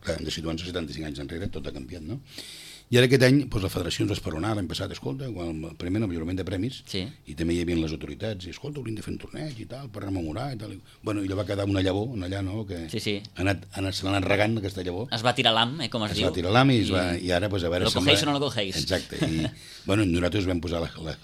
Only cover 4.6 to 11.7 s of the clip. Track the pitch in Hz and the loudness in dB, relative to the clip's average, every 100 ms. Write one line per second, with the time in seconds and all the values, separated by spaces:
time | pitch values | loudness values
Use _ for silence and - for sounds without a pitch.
4.6 | 87 - 95 - 131 135 135 95 85 80 | -2 -4 -6 -6 -6 -6 -6 -6 -6 -6
5.6 | 80 80 87 104 107 85 82 92 90 95 | -8 -6 -2 0 0 -2 -2 -2 -2 -2
6.6 | - - - 98 90 - - 73 82 87 | -2 -6 -6 -6 -6 -8 -12 -2 0 2
7.6 | 85 85 78 78 - 69 110 95 90 - | 2 2 0 -2 -8 -6 -6 -6 -10 -10
8.6 | 139 147 117 107 - - - - 156 110 | -10 -8 -6 -6 -6 -8 -8 -10 -8 -10
9.6 | 92 127 139 101 98 95 80 95 139 113 | -10 -12 -10 -8 -4 -2 -2 -4 -6 -6
10.6 | 107 98 - - 110 104 95 95 95 98 | -10 -12 -16 -10 -4 -2 0 0 0 0
11.6 | 101 | 2